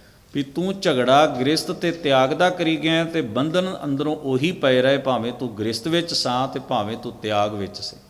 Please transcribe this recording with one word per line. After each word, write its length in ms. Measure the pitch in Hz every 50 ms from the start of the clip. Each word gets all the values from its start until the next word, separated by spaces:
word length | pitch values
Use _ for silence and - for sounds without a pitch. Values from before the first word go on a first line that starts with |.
| - - - - _ _ -
ਵੀ 100 | 147 139
ਤੂੰ 360 | 135 - 165 175 190 190 196
ਝਗੜਾ 460 | - 175 147 127 123 120 131 143 156
ਗ੍ਰਸਤ 460 | 147 135 127 127 139 156 156 - -
ਤੇ 200 | 180 - - 170
ਤਿਆਗ 380 | 165 - - 147 135 131 131 131
ਦਾ 200 | 151 151 175 -
ਕਰੀ 280 | - - 170 160 160 151
ਗਿਆ 260 | 143 160 165 165 165
ਤੇ 180 | 165 165 165
ਬੰਧਨ 560 | 147 113 104 123 139 160 156 180 185 190 190 - -
ਅੰਦਰੋਂ 320 | 147 139 135 147 151 156
ਉਹੀ 360 | 156 - 135 131 127 135 175
ਪਏ 300 | 180 - - 135 127 127
ਰਹੇ, 160 | 127 131 139 135
ਭਾਵੇਂ 360 | 131 131 127 117 113 120 117
ਤੂੰ 240 | 123 135 120 104 98
ਗ੍ਰਸਤ 300 | 107 110 113 - - 165
ਵਿੱਚ 260 | 160 170 170 170 143
ਸਾਂ 340 | 123 - 135 123 123 131 135
ਤੇ 120 | 131 139
ਭਾਵੇਂ 380 | 127 - 135 117 104 104 113 113
ਤੂੰ 160 | - 123 113
ਤਿਆਗ 400 | 117 - 107 107 104 104 107 107
ਵਿੱਚ 280 | 101 98 87 - -
ਸੀ। 160 | - - - - - -